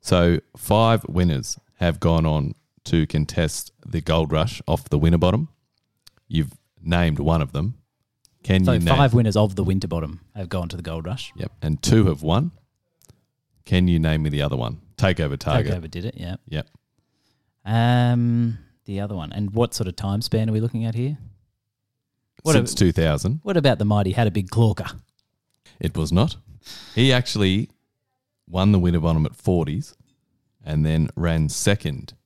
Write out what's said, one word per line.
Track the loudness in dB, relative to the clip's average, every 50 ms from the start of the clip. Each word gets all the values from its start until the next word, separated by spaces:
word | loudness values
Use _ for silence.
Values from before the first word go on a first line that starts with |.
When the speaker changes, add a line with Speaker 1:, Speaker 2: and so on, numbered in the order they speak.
Speaker 1:
So | _ 2 2 4 4 4 2 2 -2 _ _
five | -16 -2 0 2 2 4 4 2 0 -2 -4
winners | -2 0 2 2 0 -2 -4 -8 -12 -12 _ _ _ _
have | -2 -2 -2 0
gone | 0 2 2 2 2
on | 2 0 0 -2 -4 -6 _ _ _ _ _ _
to | -2 0 0 0 0
contest | 0 -2 -2 -2 -2 -2 -2 -2 -4 -8 -12 -14 _ _ _
the | -6 -6 -6
Gold | -2 0 0 0 0 0
Rush | 0 0 0 -2 -4 -8 -4 -4
off | -4 -4 -2 -2
the | -2 2
Winterbottom. | 4 4 4 4 4 2 2 0 -2 -6 _ _ _ _ _ _ _ _ _ _ _ -20 _ _ _ _
You've | -2 -2 -2 -2 -6 -18 _ _ _ _
named | -4 -2 0 2 2 2 0 0
one | 0 2 2 2
of | 0 -2
them. | -4 -4 -4 -4 -6 -10 _ _ _ _ _ _ _ _ _ _ _ _ _
Can | 2 2 4 4
Speaker 2:
So | 4 4
Speaker 1:
you | 2
name | 4 2 4
Speaker 2:
five | 4 4 4 6
winners | 4 4 4 4
of | 2 2 2 0
the | -2 0
Winterbottom | 0 0 0 -2 -4 -4 -4 -6 -6 -10 -14 _ _ _
have | -14 -12 -8
gone | -6 -6 -6 -6
to | -8 -10
the | -10
Gold | -8 -8 -8 -8
Rush. | -8 -10 -10 -10 -16 -12
Speaker 1:
Yep, | -12 -12 -12 -10 _
and | -4 -4 -4 -2
two | 0 2 4 4 4
have | 4 0 -2 -2
won. | 0 0 0 0 -2 -8 -12 _ _ _ _ _ _ _ _ _ _ -20 _ _ _ _ _ _ _ _ _ _
Can | 0 2 2 4 4
you | 2 2
name | 2 2 0 0 -2
me | -2
the | -2 -2
other | -2 -2 -2
one? | -4 -6 -6 -8 -12 _ _ _ 0
Takeover | 0 0 0 0 -2 -4 -4 -6
Target. | -4 -2 -2 0 0 -2 -4
Speaker 2:
Takeover | -6 -8 -10
did | -12 -10 -10
it, | -10 -10 -10
yeah. | -12 -12 -12 -12 _ -10
Speaker 1:
Yep. | -8 -8 -8 _ _ _ _ _ _ _ _ _ _ _ _ _ _ _ _ _ _ _ _
Speaker 2:
Um, | -2 0 2 2 4 4 2 2 2 2 2 2 2 2 2 0 0 -2 -6 -12 _ _ _ _
the | -10 -8 -8
other | -6 -6 -8
one. | -10 -10 -10 -6
And | -6 -6 -4 0
what | 0 -2 -2 -2
sort | -6 -6 -6
of | -6
time | -6 -4 -2 -2 -2
span | -2 -2 -2 -2 0 0
are | -2
we | -2
looking | -2 -2 -4 -4 -6
at | -4 -4
here? | -4 -4 -4 -6 -8 -12 -20 -20 _ _ _ _ _ _ _ _ _ _ _ _ _ _ _ _ _ _ _ _ -6 _
What | 2 4
Speaker 1:
Since | 4 2 2 0
Speaker 2:
a-, |
Speaker 1:
two | 2 2 2
thousand. | 4 4 2 2 2 0 0 -2 -4 -4 _
Speaker 2:
what | -2 -2 2
about | 2 2 2 2
the | 2
mighty | 2 2 2 2 0 0
Had | 0 0 0
a |
Big | 0 -2 -6 -2
Clorker? | 0 2 2 2 2 0 -6 -12 -12 -16 -20 _ _ _ _ _ _ _ _ _ _ _ _ -20 _ _
Speaker 1:
It | -6 -4 -4 -2
was | -4 0
not. | 2 2 2 0 -2 -8 -18 -20 -20 -20 _ -20 -20 -20 -20 -8 0
He | 2 4 4
actually | 4 2 0 -2 -2 0 2 2 2 2 -2 -4 _ _ _ _ _ _ _ _ _ _ _ _ _ _ _ _
won | -2 2 4 4
the | 4 4
Winterbottom | 4 4 2 2 2 2 2 2 0
at | -2 -4
forties | -6 -2 0 0 0 0 -2 -4 -6 -8 -10 -16 _ _ _ _ _ _ _ _ _ _ _ _ _ -10
and | -4 -2 0 0
then | 2 2 0 0 -2 -2
ran | -4 -2 0 0 0 -2 -2
second | -4 -2 0 0 0 0 -2 -8 -8 -8 -14 -18 -20 _ _